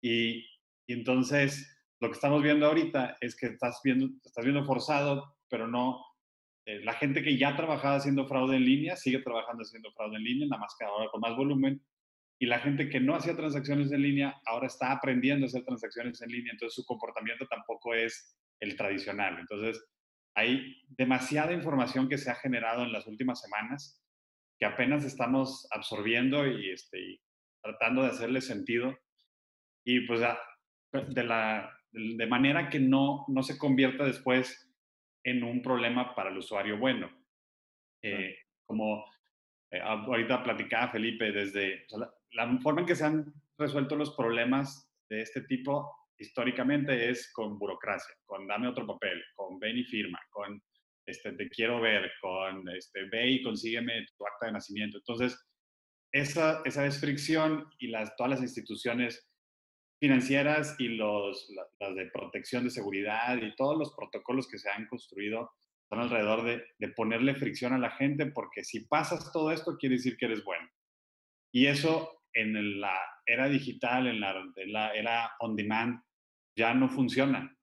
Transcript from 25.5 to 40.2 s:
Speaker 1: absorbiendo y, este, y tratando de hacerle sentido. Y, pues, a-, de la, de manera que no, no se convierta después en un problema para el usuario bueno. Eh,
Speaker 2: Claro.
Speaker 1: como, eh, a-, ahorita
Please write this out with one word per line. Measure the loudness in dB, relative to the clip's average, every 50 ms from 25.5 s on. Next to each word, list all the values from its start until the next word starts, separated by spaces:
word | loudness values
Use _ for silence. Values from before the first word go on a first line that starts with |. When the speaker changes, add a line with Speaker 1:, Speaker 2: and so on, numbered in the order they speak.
| -2 -10 -10 -8
Speaker 1:
absorbiendo | -8 -8 -6 -6 -6 -2 0 2 2 4 4 4 4 4 2
y, | 2 0 -2 -4 -6
este, | -6 -8 -10 _ -12 -10
y | -10 -10 -14 -18 _ _ _ _ _ _ _ _ -10
tratando | -10 -4 -2 0 2 4 4 4
de | 4
hacerle | 2 0 -2 0 0 0
sentido. | -2 -2 -6 -6 -4 0 0 0 0 0 -4 -6 _ _ _ _ _ _ _ _ _ _ _ _ _ _ _ _ _
Y, | 2 2 2 4
pues, | 2 2 2 2
a-, | 2 0 -2 -6 -14 -18 _ _ _ _ _ _ _ -4
de | -4 -4 -2 -2 -2 0
la, | 2 2 2 2 2 0 -2 -4 -8 -12 -18 _ _
de | _ -6 -6 -4 -2 -2 0
manera | 2 4 6 6 6 6 4 2 0
que | 2 4
no, | 6 6 8 6 6 4 2 -2 -2 -2
no | 0 0 0
se | 0 -4 0
convierta | 4 4 6 6 6 4 4 2 0
después | 0 0 0 2 4 4 4 4 0 -6 -14 -20 _ _ _ _ _ _ _ _ _ _ _ _
en | 0 0 0 0
un | 0 -2 -2 0
problema | 2 2 2 2 2 2 2 0 0 -2
para | -4 -4 -2
el | -4 -6
usuario | -6 -4 -2 -2 0 0 -2 2
bueno. | 2 2 2 0 -4 -8 -12 _ _ _ _ _ _ _ _ _ _ _ _ _ _ _ _ _ -6
Eh, | -6
Speaker 2:
Claro. | -4 -4 -4 -6 -6 -10 -20 _ _ _ _
Speaker 1:
como, | _ -4 -2 0 0 -2 -4 -6 -14 -20 _ _ _ _ _ _ _ _ _ _ _ -8
eh, | -6
a-, | -4 -2 -4 -4 -2
ahorita | -2 0 0